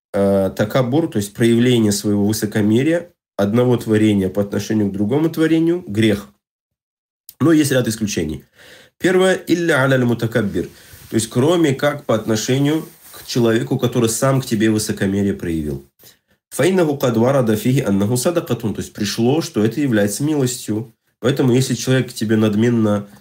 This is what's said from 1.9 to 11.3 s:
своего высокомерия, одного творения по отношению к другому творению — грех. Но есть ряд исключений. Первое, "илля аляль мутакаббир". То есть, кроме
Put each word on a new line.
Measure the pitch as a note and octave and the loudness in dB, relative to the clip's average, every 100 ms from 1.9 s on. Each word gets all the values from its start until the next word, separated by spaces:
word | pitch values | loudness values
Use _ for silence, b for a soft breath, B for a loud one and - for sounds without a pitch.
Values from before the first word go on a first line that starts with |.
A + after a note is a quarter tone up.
своего | G2+ G#2+ G2+ G2+ | 0 0 0 0
высокомерия, | G#2+ G#2 A2 G#2 A2+ D3+ E3+ E3+ _ _ - | -2 -2 0 2 2 2 0 -4 _ _ -4
одного | G2+ A#2 B2 A#2 | 0 2 2 0
творения | A2 G#2+ G#2+ G2+ F#2+ | 0 2 4 2 0
по | G2+ | -2
отношению | G2+ G2+ G2+ G#2+ G2+ | -4 -4 -2 -2 -2
к | |
другому | F#2+ G#2 C#3+ E3 | -2 -2 0 0
творению — | D#3+ D#3+ D#3+ E3 F3 F3+ | 0 2 2 2 -2 -4
грех. | G#2 A2 G2+ - _ _ _ _ _ _ _ _ _ - - | 0 2 0 -6 _ _ _ _ _ _ _ _ _ -20 -2
Но | D3 | 2
есть | D#3 C3+ | 4 4
ряд | B2+ A2+ | 0 0
исключений. | G#2+ G#2 G2+ D#2 D#2+ B B B B B _ | -2 -4 -4 -6 -8 B B B B B _
Первое, | E3+ F#3 F#3+ | 0 2 2
"илля | F3 - E3 E3+ C#3 | 0 0 0 2 2
аляль | C3+ C3 A#2+ | 2 2 2
мутакаббир". | A2+ A2+ A#2+ G2+ F2+ - B B B B | 0 -2 -2 -2 -4 -6 B B B B
То | A2+ | -4
есть, | |
кроме | - | -2